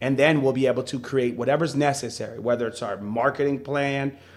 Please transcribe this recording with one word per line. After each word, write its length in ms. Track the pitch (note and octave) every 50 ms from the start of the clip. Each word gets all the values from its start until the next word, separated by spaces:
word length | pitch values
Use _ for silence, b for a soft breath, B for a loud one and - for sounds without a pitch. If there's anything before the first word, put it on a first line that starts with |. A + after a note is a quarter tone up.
And 160 | - C3+ C3+
then 260 | C3+ C#3 D#3 D#3+ D3 C3
we'll 100 | C3+ B2
be 140 | B2+ C3+
able 180 | B2+ A#2+ B2+ B2
to 160 | - - B2
create 360 | - - C#3 C3 B2 A#2+ A2+
whatever's 380 | A#2 A#2+ B2+ C#3+ D3+ E3+ D#3 C3+
necessary, 640 | C#3 D3 C#3+ C#3 C#3 B2+ A2+ - - G#2+ G#2+ A#2 A2+
whether 280 | G#2+ A#2+ A#2+ A#2 A#2+
it's 160 | A2+ A2 - A#2+
our 140 | G#2 G2
marketing 640 | F#2+ G2+ G2+ A2 A#2 B2 C#3 C#3 - C#3+ C#3+ C#3 C3
plan, 560 | C#3 C#3+ C#3+ C#3+ C#3 C#3 C#3 C#3 C3+ C#3 C#3 B B B B